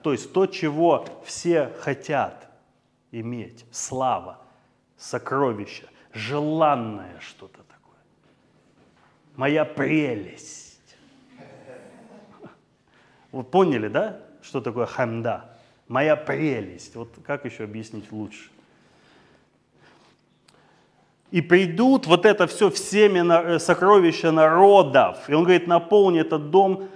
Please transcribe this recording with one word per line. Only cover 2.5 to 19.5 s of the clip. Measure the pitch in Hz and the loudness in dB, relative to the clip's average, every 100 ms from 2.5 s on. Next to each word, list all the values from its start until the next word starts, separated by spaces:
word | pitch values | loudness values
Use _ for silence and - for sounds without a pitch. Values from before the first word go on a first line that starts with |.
| _ _ _ _ _ _ | _ _ _ _ _ _
иметь. | 117 113 120 90 - _ | -14 -12 -12 -16 -20 _
Слава, | - - 131 131 98 - - _ _ _ _ _ _ | -14 -10 -6 -4 -4 -8 -20 _ _ _ _ _ _
сокровища, | - 123 - 131 135 104 101 - - _ _ | -12 -10 -6 -2 -2 -4 -10 -16 -20 _ _
желанное | 113 110 147 151 156 156 131 113 101 90 82 | -14 -8 -6 -4 0 0 0 -4 -12 -16 -20
что-то | - - - _ | -20 -20 -20 _
такое. | _ _ _ _ _ _ _ _ _ _ _ _ _ _ _ _ _ 139 | _ _ _ _ _ _ _ _ _ _ _ _ _ _ _ _ _ -6
Моя | 139 151 | -2 0
прелесть. | 151 143 135 156 143 107 90 - - - - _ _ _ _ _ _ - - - - - - - - - - - - _ _ _ _ _ _ _ _ | -2 -4 -2 -2 -2 -6 -12 -18 -20 -20 -20 _ _ _ _ _ _ -20 -20 -20 -20 -20 -20 -20 -20 -20 -20 -20 -20 _ _ _ _ _ _ _ _
Вы | 131 | -14
поняли, | 120 180 180 123 107 | 0 2 2 0 -2
да, | 151 214 - - _ | -4 -4 -8 -20 _
что | - 135 | -12 -8
такое | 120 113 113 | -6 -6 -6
хамда? | - 120 113 117 98 - - _ _ - | -4 -6 -6 -6 -8 -12 -20 _ _ -8
Моя | 123 151 151 | -2 0 -2
прелесть. | - 139 156 120 95 - - 120 | -4 -6 -4 -6 -10 -16 -20 -18
Вот | 117 - | -18 -18
как | - 143 | -12 -12
ещё | 123 - | -12 -14
объяснить | 107 110 107 107 104 | -14 -14 -16 -18 -16
лучше? | 107 104 - - _ _ _ _ _ _ _ _ _ _ | -14 -14 -16 -20 _ _ _ _ _ _ _ _ _ _